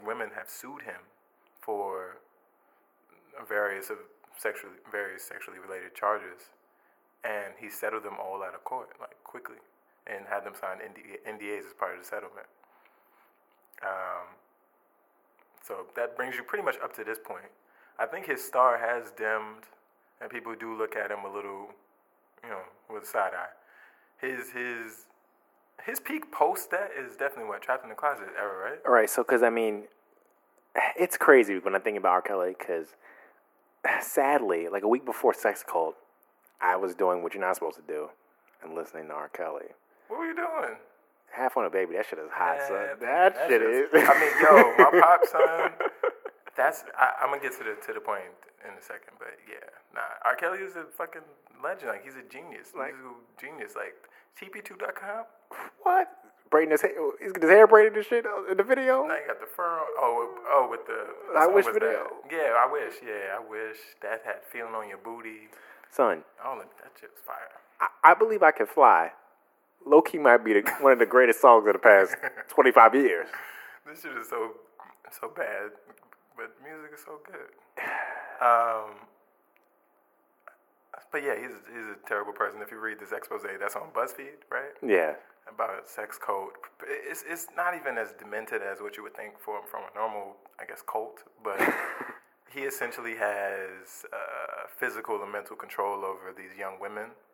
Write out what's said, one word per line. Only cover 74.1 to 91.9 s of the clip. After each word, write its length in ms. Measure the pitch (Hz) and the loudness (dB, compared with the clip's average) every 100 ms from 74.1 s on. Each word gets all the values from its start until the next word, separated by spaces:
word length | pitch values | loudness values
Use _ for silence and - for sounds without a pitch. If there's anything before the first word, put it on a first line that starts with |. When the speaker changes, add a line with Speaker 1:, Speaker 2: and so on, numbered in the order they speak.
| 123 | -12
Speaker 1:
is 120 | 113 | -8
so, 220 | 120 113 110 - - - - - - | -6 -6 -10 -20 -20 -20 -20 -20 -14
so 100 | 113 | -12
bad, 420 | 175 - 98 104 - - - _ _ _ - | -8 -8 -8 -10 -14 -20 -20 _ _ _ -18
but 160 | 113 - | -18 -18
music 280 | 139 156 151 | -20 -20 -20
is 80 | 147 | -20
so 160 | - 151 - | -20 -20 -18
good. 240 | 175 - _ _ - | -20 -20 _ _ -12
<sighs> 100 | - - - - - - | -10 -8 -10 -12 -16 0
Um, 520 | 123 117 117 110 107 104 - _ _ _ _ _ _ _ _ _ _ _ _ _ - _ _ _ _ - - | 4 4 2 -4 -8 -16 -20 _ _ _ _ _ _ _ _ _ _ _ _ _ -20 _ _ _ _ -20 -12
but 120 | 151 | -8
yeah, 120 | 139 110 | -4 -6
he's, 200 | 120 107 - | -8 -14 -18
he's 120 | 117 110 | -14 -14
a 220 | 101 - | -14 -8
terrible 260 | 104 104 | -6 -6
person. 280 | - 101 104 | -6 -6 -6
If 100 | 101 | -16
you 80 | 110 | -12
read 200 | 110 104 | -10 -12
this 120 | 101 | -12
expose, 300 | 107 - 107 101 95 | -12 -10 -10 -10 -8
that's 160 | 101 - | -8 -8
on 140 | - | -8
BuzzFeed, 520 | 113 131 - 135 151 _ | -6 -6 -8 -18 -20 _
right? 220 | 123 139 - 131 | -10 -10 -8 2
Speaker 2:
Yeah. 280 | 95 78 76 - _ - | 2 2 -4 -14 _ -14
Speaker 1:
About 180 | - 95 95 - | -8 -6 -8 -14
a 20 | |
sex 280 | - 107 - | -12 -12 -10
cult. 280 | - 98 98 - - _ - | -8 -6 -8 -14 -20 _ -12
It's, 380 | - - 165 147 | -12 -12 -14 -12
it's 200 | 165 - - | -12 -10 -6
not 200 | 175 170 | -6 -6
even 220 | 139 117 | -6 -6
as 160 | 104 | -8
demented 480 | - 104 107 110 113 | -12 -12 -12 -8 -8
as 180 | 98 95 | -8 -10
what 160 | 104 - | -12 -14
you 60 | |
would 120 | 107 - | -16 -16
think 240 | 104 104 | -16 -14
from, 220 | - 104 - | -12 -10 -10
from 120 | - 123 | -14 -12
a 60 | 107 | -8
normal, 380 | 113 104 98 - - - | -6 -6 -12 -18 -20 -20
I 60 | - | -18
guess, 180 | - - | -14 -8
cult, 380 | 110 113 - - _ | -8 -8 -14 -20 _
but 160 | 110 98 156 - - | -8 -2 -2 -2 -8